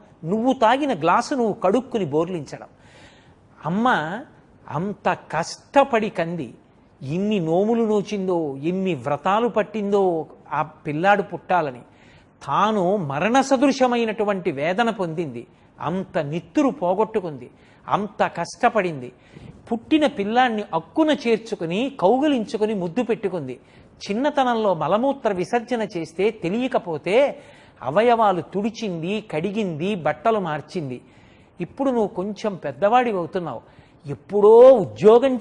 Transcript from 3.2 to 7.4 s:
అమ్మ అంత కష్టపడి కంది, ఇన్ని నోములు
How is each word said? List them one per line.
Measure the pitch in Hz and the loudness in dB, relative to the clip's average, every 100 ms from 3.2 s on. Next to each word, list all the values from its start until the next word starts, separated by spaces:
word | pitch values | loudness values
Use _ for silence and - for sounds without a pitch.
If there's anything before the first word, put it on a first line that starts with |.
| - _ _ - 151 | -20 _ _ -10 -4
అమ్మ | 190 247 190 156 214 311 - _ - - | 0 0 0 -2 -8 -12 -20 _ -20 -10
అంత | 147 202 190 190 175 - | -6 -6 -4 -2 -2 -4
కష్టపడి | 156 170 - _ 277 269 226 208 | -6 -6 -10 _ 2 4 2 -2
కంది, | - 165 170 113 - _ _ _ - | -4 -4 -6 -10 -14 _ _ _ -14
ఇన్ని | 135 175 208 | -6 -4 -2
నోములు | 214 | -2